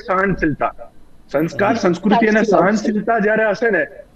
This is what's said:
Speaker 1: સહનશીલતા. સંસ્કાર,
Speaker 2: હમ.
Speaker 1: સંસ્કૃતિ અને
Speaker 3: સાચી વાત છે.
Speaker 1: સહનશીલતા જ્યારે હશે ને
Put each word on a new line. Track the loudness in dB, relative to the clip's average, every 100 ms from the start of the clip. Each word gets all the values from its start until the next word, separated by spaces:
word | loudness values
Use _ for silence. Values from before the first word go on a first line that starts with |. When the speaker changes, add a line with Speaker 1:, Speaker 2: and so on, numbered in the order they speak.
| -2
Speaker 1:
સહનશીલતા. | 0 0 0 -2 -2 -4 -6 -18 -20 -20 -20 -6
સંસ્કાર, | -4 -2 0 0
Speaker 2:
હમ. | 2
Speaker 1:
સંસ્કૃતિ | 0 0 2 2 4
અને | 2
Speaker 3:
સાચી | 2
વાત | 2 2
છે. | 0
Speaker 1:
સહનશીલતા | -2 -2 -2 0
જ્યારે | 0 0 0
હશે | 0 0
ને | 0 -4 -10 -20